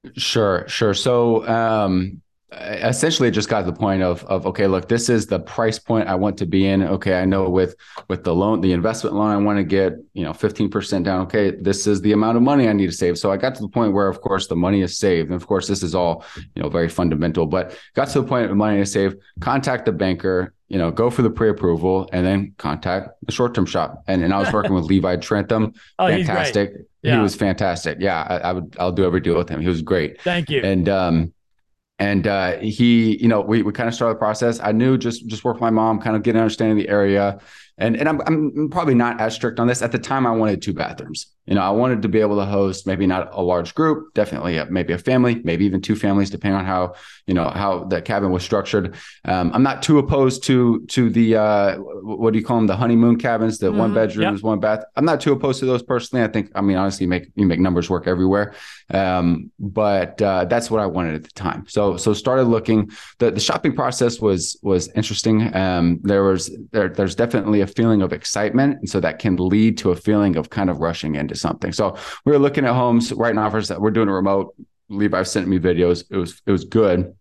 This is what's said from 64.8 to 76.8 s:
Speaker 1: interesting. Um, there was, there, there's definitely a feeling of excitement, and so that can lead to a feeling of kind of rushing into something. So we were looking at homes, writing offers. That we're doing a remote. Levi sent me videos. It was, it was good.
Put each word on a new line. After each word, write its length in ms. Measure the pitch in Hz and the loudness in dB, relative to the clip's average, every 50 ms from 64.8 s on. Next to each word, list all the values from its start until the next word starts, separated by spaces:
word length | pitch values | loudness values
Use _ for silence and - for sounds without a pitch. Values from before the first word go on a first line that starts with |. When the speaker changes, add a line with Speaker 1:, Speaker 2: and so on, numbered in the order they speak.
| 87 - | 0 -2
Speaker 1:
interesting. 640 | - 113 104 - 107 - - 113 110 107 113 113 - | -2 -2 -2 -2 -4 -2 0 2 2 2 2 0 0
Um, 440 | 92 95 92 90 87 85 85 85 85 - | 0 0 0 2 2 2 2 2 2 0
there 200 | 98 101 98 98 | 2 2 4 4
was, 320 | 98 95 90 - - - - - - | 4 2 0 -2 -8 -12 -16 -16 -4
there, 180 | - 110 98 92 | -2 -2 -2 0
there's 260 | - - 98 92 87 | 0 -2 -2 -2 0
definitely 460 | - 117 117 - 113 98 107 107 104 | -2 -2 0 0 -2 0 2 2 2
a 60 | 95 | 2
feeling 360 | 95 - - 113 113 110 104 95 | 0 0 0 2 4 4 2 2
of 100 | 87 82 | 0 -2
excitement, 640 | 78 - - - 101 107 - - 131 135 143 139 - | -6 -6 -6 -4 -2 -2 0 2 2 2 2 0 -2
and 60 | - | -6
so 120 | 101 - 98 | -4 -2 0
that 180 | 85 80 76 | 0 0 -4
can 180 | - - 107 92 | -2 0 0 0
lead 420 | 87 90 95 101 107 110 113 113 - | 2 2 2 4 4 4 4 2 2
to 100 | - 95 | 0 0
a 60 | 87 | 0
feeling 400 | 85 - 104 107 104 104 98 82 | 2 0 2 2 4 2 2 2
of 160 | 80 73 - | 0 -4 -4
kind 180 | - 107 98 92 | -4 -2 0 0
of 80 | 85 69 | 0 0
rushing 360 | 80 85 82 - - 78 76 | -2 -2 -2 -4 -6 -4 -4
into 200 | 71 73 - - - | -4 -4 -6 -6 -6
something. 320 | - 78 - - - 87 | -4 -4 -4 -4 -6 -6
So 240 | 87 - 110 113 - - - - - - _ | -2 -2 -2 -2 -2 -6 -14 -14 -16 -4 _
we 80 | 143 147 | 2 4
were 60 | 139 | 4
looking 260 | 139 143 143 147 139 | 4 2 2 0 0
at 80 | 120 120 | 2 2
homes, 400 | 127 123 123 120 117 117 - - | 2 2 4 2 2 2 0 -2
writing 260 | 110 113 117 107 107 | -2 0 0 2 0
offers. 300 | 107 107 98 110 98 95 | 0 0 -2 -2 -4 -4
That 100 | 90 85 | -4 -2
we're 120 | 101 110 | 0 0
doing 180 | 107 113 110 98 | 2 2 2 2
a 40 | 98 | 0
remote. 400 | 92 95 98 98 98 92 - - - - _ _ _ _ _ | 0 2 2 2 0 -2 -4 -10 -20 -20 _ _ _ _ _
Levi 340 | 104 101 104 101 90 90 95 | -4 -2 0 0 2 0 -2
sent 240 | - - 104 87 | -2 -2 -2 0
me 100 | 92 95 | 0 0
videos. 460 | 92 80 90 87 85 90 87 87 85 - _ | 2 2 2 2 4 4 2 2 0 -2 _
It 60 | - | -6
was, 240 | 95 87 85 - - _ | -4 -4 -6 -8 -8 _
it 60 | - | 0
was 140 | 98 90 95 | 0 0 0
good. 500 | - - 113 | 0 2 2